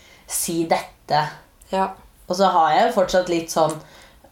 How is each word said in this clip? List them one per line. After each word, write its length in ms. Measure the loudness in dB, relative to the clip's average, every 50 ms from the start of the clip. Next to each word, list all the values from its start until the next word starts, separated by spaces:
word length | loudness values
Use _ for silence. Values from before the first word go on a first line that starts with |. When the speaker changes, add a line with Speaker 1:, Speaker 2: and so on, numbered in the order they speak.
| -20 -20 -20 -20 _ -10
Speaker 1:
si 380 | -8 -6 -6 -4 -4 -4 -2 0
dette?» 600 | -2 -2 -2 -6 -16 _ _ -2 0 0 0 -2 -6 -12 -20 _ _ _ -10 -6
Speaker 2:
Ja. 180 | -2 -2 -2 -2 -4 -10 -20 -20 _ _ -10 -6
Speaker 1:
Og 60 | -2
så 160 | 2 2 2
har 180 | 4 4 2 4 4
jeg 180 | 4 2 2 2
jo 80 | 0
fortsatt 280 | 0 2 2 0 0 0
litt 200 | -2 -4 -4 -2
sånn 240 | 0 0 0 0 0 -4 -10 -18 -20 -20 -20 -20 -20 _ -20 -20